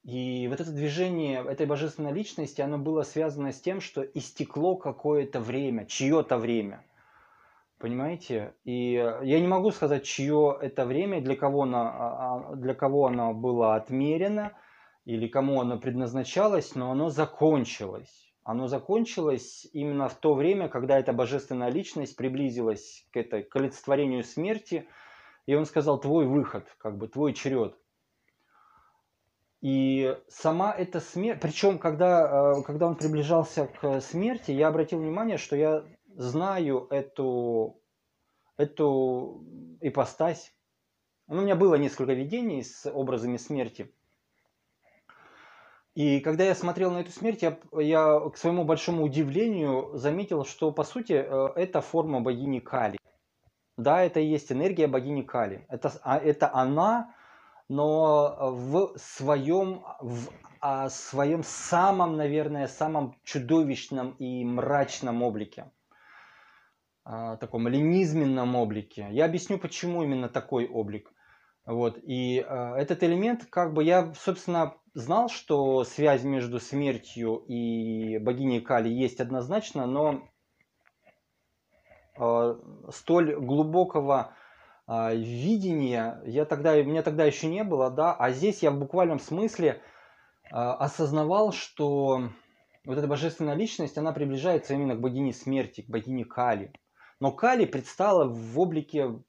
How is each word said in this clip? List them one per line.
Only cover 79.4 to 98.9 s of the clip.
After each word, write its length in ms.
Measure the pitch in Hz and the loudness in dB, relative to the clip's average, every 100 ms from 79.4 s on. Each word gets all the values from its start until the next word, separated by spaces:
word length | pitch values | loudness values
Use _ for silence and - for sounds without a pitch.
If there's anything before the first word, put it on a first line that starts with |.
| 123 208 214 147 127 | -2 -4 -4 -6 -2
но, 420 | 139 151 139 - _ _ _ _ _ _ _ _ _ _ _ _ _ _ _ _ - _ - | 2 0 0 -8 _ _ _ _ _ _ _ _ _ _ _ _ _ _ _ _ -20 _ -4
а, 420 | 117 117 117 117 - - - | 0 2 0 -2 -12 -20 -18
столь 440 | - - 175 156 147 | -12 2 4 4 0
глубокого, 960 | 127 143 156 170 180 160 139 135 113 - - - - _ - | 0 2 2 2 2 0 2 2 0 -12 -20 -20 -20 _ -6
а, 280 | 113 113 | -2 0
видения 1040 | 113 113 120 156 220 190 156 131 120 113 123 123 | -2 -4 -4 0 0 0 0 0 0 -4 -6 -4
я 180 | 127 | -2
тогда, 280 | 151 143 156 | 0 2 6
у 100 | 151 | 6
меня 180 | 139 160 | 4 0
тогда 220 | 156 151 | 0 2
еще 240 | 151 - 160 | 2 2 -4
не 140 | 185 | -2
было, 240 | 208 147 131 | -2 0 0
да, 240 | 127 165 | 2 0
а 180 | - 123 | 2 0
здесь 300 | 127 196 196 | 2 0 2
я 80 | 156 | 2
в 60 | 143 | 2
буквальном 420 | 139 180 175 143 | -2 2 2 0
смысле, 600 | - 165 220 - 156 117 - - - _ _ _ - | -4 -2 -2 2 2 2 -12 -20 -20 _ _ _ -10
а, 240 | 120 120 | -4 -2
осознавал, 800 | - 143 - 151 156 151 196 214 | -2 -2 -2 0 0 2 2 2
что 800 | - - - 147 143 135 131 123 - _ _ _ _ | 0 -10 -2 0 2 2 0 -2 -8 _ _ _ _
вот 140 | 143 135 | -6 -2
эта 80 | 143 | 0
божественная 480 | 143 160 160 151 | 0 -2 -2 -2
личность, 420 | 143 220 - 147 - | 0 -2 -4 -6 -2
она 160 | 156 | -4
приближается 640 | 143 143 135 170 160 - | -2 -2 0 2 0 0
именно 220 | 139 139 113 | -2 0 -2
к 40 | |
богине 320 | 127 127 139 | -2 0 -2
смерти, 500 | 113 131 135 113 - | -4 -2 -2 -2 -8
к 60 | 107 | -8
богине 360 | 113 120 131 | -6 -4 -6
Кали. 480 | 113 - 123 104 95 - _ _ - _ | -6 -2 0 0 -4 -16 _ _ -20 _
Но 100 | 139 | -2
Кали 340 | - 233 254 | 2 2 4
предстала 600 | 180 139 - - 202 185 135 | 2 0 -8 -2 4 4 4
в 320 | 117 113 123 | -2 -6 0
облике 640 | 180 156 147 | 0 0 -4